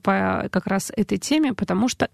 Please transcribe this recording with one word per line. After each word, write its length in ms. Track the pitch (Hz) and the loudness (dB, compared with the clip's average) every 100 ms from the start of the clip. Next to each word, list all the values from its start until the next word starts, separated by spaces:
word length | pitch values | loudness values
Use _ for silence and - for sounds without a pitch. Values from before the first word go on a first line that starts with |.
по 460 | - 196 190 190 196 | 0 2 2 0 -2
как 160 | 185 - | -4 0
раз 240 | 190 - - | -2 -2 -4
этой 220 | 202 196 | -2 -2
теме, 360 | - 302 294 | 0 2 2
потому 340 | 196 - 185 240 | 0 -2 0 0
что, 200 | - - | 0 -4